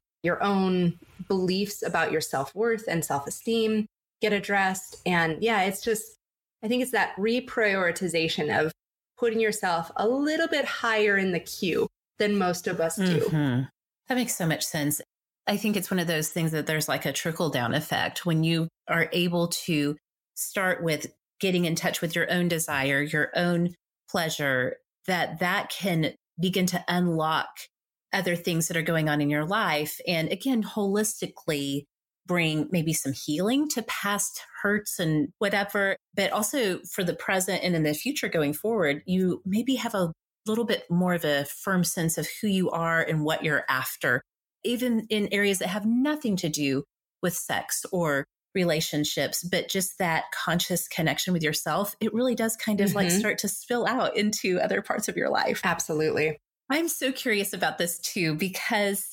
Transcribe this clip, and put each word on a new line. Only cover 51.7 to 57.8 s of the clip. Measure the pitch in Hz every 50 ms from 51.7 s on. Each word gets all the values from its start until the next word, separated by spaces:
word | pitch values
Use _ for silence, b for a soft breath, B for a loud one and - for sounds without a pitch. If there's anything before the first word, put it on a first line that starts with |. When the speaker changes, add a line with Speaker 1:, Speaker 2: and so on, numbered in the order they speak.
| 151 170 202 202 - -
Speaker 2:
it | 214 220 214
really | 226 247 262 233
does | 240 226 226 220
kind | - - - 214 196
of, | 202 202 160
like, | 202 190 175
Speaker 1:
Mm-hmm. | 175 196
Speaker 2:
start | 220 214 196 -
to | - 202
spill | - - - - 240 240 214
out | 196 233 262 196 - -
into | - 208 208 214 - - 202 180 180
other | - - 190 202 196
parts | - - - 214 -
of | 185
your | - - -
life. | 69 - - - 165 - -
Speaker 1:
Absolutely. | 190 170 - - - 165 151 156 156 - - 151 160 156 - _ _ _ _ _ -
Speaker 2:
I'm | 262 311 339 330
so | - - 294 262 262
curious | - - 254 214 202 196 196 -
about | 185 180 160 156
this | -